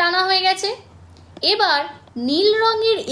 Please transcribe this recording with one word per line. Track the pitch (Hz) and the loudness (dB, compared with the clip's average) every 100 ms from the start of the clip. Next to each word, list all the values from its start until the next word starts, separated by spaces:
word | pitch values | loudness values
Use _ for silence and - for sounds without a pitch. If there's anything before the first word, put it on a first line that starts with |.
টানা | 349 359 370 | 0 2 0
হয়ে | 381 370 | 2 0
গেছে। | 370 403 494 - - - - - - - | -2 -4 -8 -12 -20 -20 -20 -20 -6 -2
এবার | 440 392 - - - - 240 247 | 0 2 0 -2 -10 -16 -8 -2
নীল | 302 415 427 | 2 2 2
রঙের | 453 440 453 403 - | 2 0 0 0 -2